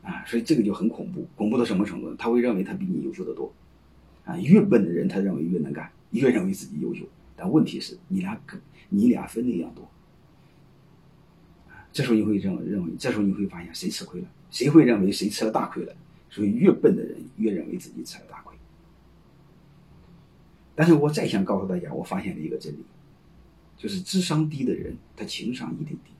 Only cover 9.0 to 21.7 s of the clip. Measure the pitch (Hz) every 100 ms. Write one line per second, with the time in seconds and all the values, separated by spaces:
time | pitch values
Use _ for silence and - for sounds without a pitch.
9 | 120 101 92 110 123 95 78 - - _
10 | _ _ _ _ - _ - - _ -
11 | - _ - _ - - - - - -
12 | 123 110 104 101 95 87 90 98 85 -
13 | 131 107 101 92 98 85 85 - 90 -
14 | 95 90 - - - - 139 151 127 110
15 | 95 98 113 - 110 113 - - - -
16 | - - - - 104 113 185 - - -
17 | - - - - 110 98 - - - -
18 | - - - - - - - - - -
19 | - - _ - - - - - - -
20 | - - - _ - - - - 165 156
21 | 147 151 - 101 95 98 -